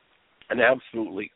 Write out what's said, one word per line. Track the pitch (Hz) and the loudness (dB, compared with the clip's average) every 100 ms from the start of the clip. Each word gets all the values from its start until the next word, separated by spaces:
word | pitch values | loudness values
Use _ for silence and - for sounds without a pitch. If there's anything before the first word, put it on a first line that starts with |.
| _ _ _ _ - | _ _ _ _ -6
an | 120 | 2
absolutely | 120 131 - 117 104 95 104 | 4 2 -2 -8 -6 -8 -10